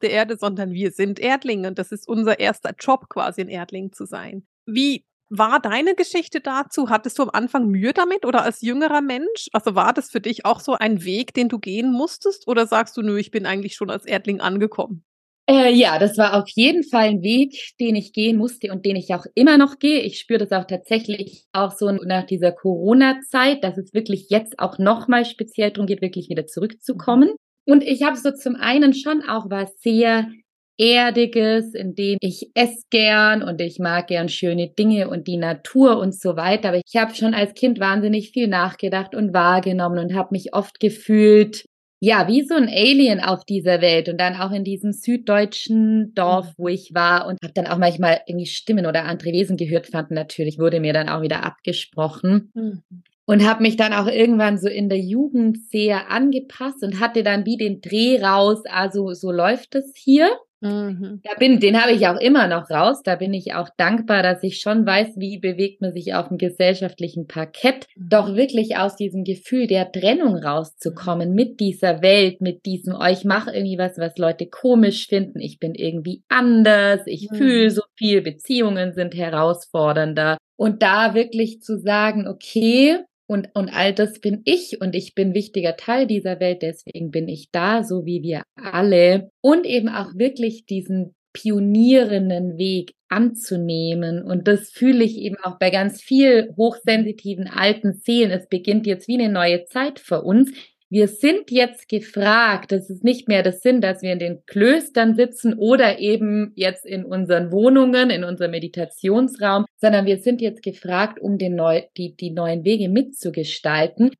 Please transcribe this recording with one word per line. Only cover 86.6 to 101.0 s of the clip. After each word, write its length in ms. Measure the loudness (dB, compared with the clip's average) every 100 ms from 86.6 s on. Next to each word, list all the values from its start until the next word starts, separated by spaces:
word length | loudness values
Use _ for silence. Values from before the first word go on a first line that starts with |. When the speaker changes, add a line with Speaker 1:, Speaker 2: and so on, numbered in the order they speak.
Speaker 2:
deswegen 480 | -6 -10 -14 -12 -6
bin 180 | -6 -6
ich 220 | -10 -8
da, 300 | -4 0 -2
so 220 | -2 -6
wie 180 | -6 -6
wir 200 | -6 -8 -12 -16
alle. 760 | -6 -2 4 6 6 4 -2 _
Und 240 | 4 4 2
eben 220 | -2 -2
auch 260 | -4 -8
wirklich 520 | -2 -2 -2 -6 -6 -8
diesen 480 | -8 -4 -4 -6 _ _
pionierenden 1300 | -8 -4 0 2 4 6 6 4 0 -2 -4 -6 -4
Weg 340 | -4 -4 -6 _ _
anzunehmen. 1120 | 0 0 -2 -6 -6 -4 -4 -4 -4 -4 -6
Und 240 | -4 -2 2
das 240 | 0 -2
fühle 320 | 0 2 4
ich 120 | 2 -2
eben 180 | -8 -8
auch 160 | -10 -2
bei 120 | 0
ganz 300 | 0 -2 -6
viel 480 | 0 4 6 4 2 0
hochsensitiven 920 | -2 0 0 0 0 -6 -10 -8 -8
alten 460 | 0 0 0 -2
Seelen. 360 | -2 -2 2 2
Es 180 | -2 -4
beginnt 380 | -4 0 0 0
jetzt 220 | -4 -4
wie 60 |
eine 160 | -2 0
neue 320 | 0 2 0
Zeit 340 | -2 -6 -6 -8
für 220 | -4 -4
uns. 280 | 2 4 4 0 -20 _ _
Wir 180 | 2